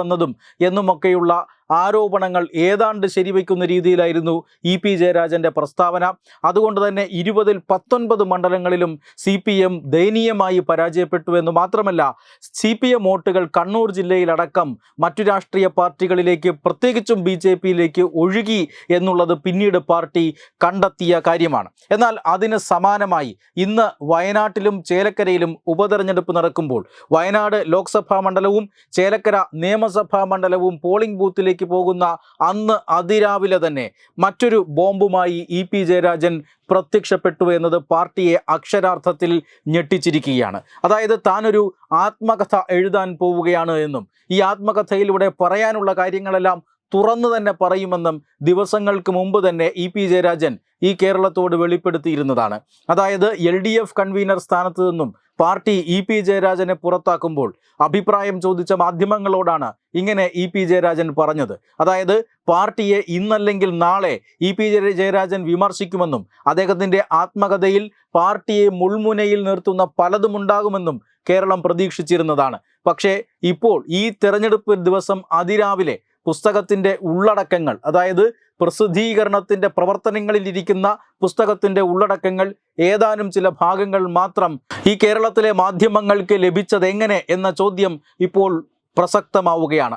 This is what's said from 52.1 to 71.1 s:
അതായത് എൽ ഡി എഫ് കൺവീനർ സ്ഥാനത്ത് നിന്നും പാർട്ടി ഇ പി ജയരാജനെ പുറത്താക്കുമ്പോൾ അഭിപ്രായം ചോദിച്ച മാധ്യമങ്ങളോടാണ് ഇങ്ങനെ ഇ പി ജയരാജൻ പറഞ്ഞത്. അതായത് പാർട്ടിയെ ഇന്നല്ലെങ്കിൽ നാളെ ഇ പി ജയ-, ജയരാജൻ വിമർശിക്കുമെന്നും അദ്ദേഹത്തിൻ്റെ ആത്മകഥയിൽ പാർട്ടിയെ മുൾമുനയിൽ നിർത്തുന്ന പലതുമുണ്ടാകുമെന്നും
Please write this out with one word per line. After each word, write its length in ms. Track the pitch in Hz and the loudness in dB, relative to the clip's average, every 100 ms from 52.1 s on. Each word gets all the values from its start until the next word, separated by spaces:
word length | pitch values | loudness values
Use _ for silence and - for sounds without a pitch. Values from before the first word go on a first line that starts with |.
| 147 139 123 110 104 - _ - | -2 -2 0 -2 -4 -12 _ -2
അതായത് 380 | 175 196 196 208 196 170 | 0 0 2 0 0 0
എൽ 80 | 185 196 | 0 0
ഡി 80 | 220 | 0
എഫ് 140 | 208 - | -2 -2
കൺവീനർ 400 | 196 190 196 190 - | -2 -2 0 -2 0
സ്ഥാനത്ത് 360 | 180 180 180 185 | -2 -2 -2 -2
നിന്നും 220 | 170 135 - _ - | -2 -4 -8 _ 0
പാർട്ടി 340 | 165 190 214 196 160 185 | 0 0 0 -2 0 -2
ഇ 20 | 190 | -2
പി 100 | 214 190 | -2 0
ജയരാജനെ 480 | 196 190 185 185 175 | 2 2 0 -2 -2
പുറത്താക്കുമ്പോൾ 680 | 170 180 165 170 170 151 120 - _ - 151 | -2 -2 0 -2 -2 -4 -4 -6 _ -2 0
അഭിപ്രായം 520 | 185 196 202 202 185 185 | 0 0 0 0 -4 -2
ചോദിച്ച 280 | 180 175 190 | -2 0 0
മാധ്യമങ്ങളോടാണ് 880 | 175 170 202 214 196 190 175 165 127 - _ 170 | 0 0 -2 -2 -2 -2 0 -2 -4 -10 _ -6
ഇങ്ങനെ 260 | 190 202 185 175 | -2 0 -2 -2
ഇ 20 | 180 | -4
പി 80 | 196 180 | -2 2
ജയരാജൻ 360 | 180 170 165 160 147 | 2 2 0 -2 -2
പറഞ്ഞത്. 360 | 151 156 123 98 _ - | 0 -2 -4 -8 _ -2
അതായത് 320 | 160 185 185 214 226 _ - | 0 0 2 0 -2 _ 0
പാർട്ടിയെ 480 | 170 208 220 202 202 185 170 | 2 0 0 0 0 -2 -4
ഇന്നല്ലെങ്കിൽ 540 | 208 214 208 202 190 170 170 | -2 0 0 0 -2 0 2
നാളെ 280 | 190 185 120 _ - 180 | 2 0 -4 _ -6 -4
ഇ 40 | 190 | -2
പി 100 | 214 | 0
ജയ-, 200 | 208 196 185 | 0 0 0
ജയരാജൻ 420 | 190 196 190 190 165 | 0 0 0 -4 -2
വിമർശിക്കുമെന്നും 720 | 180 202 185 190 185 175 127 95 _ - | 0 0 -2 -6 -4 -2 -4 -8 _ -2
അദ്ദേഹത്തിൻ്റെ 500 | 160 190 185 190 190 - 160 | 0 2 0 0 0 2 0
ആത്മകഥയിൽ 640 | 180 208 202 196 190 196 208 _ _ 170 | 0 0 0 2 2 2 -2 _ _ 0
പാർട്ടിയെ 480 | 180 208 - 208 202 180 | 2 0 -2 2 2 2
മുൾമുനയിൽ 600 | 185 214 214 208 208 208 190 | 0 0 -2 0 0 0 0
നിർത്തുന്ന 380 | 190 202 185 185 - | -2 -2 0 0 0
പലതുമുണ്ടാകുമെന്നും 960 | 175 208 214 202 196 208 208 196 175 127 - | -2 0 -2 -2 0 0 0 -4 -4 -6 -10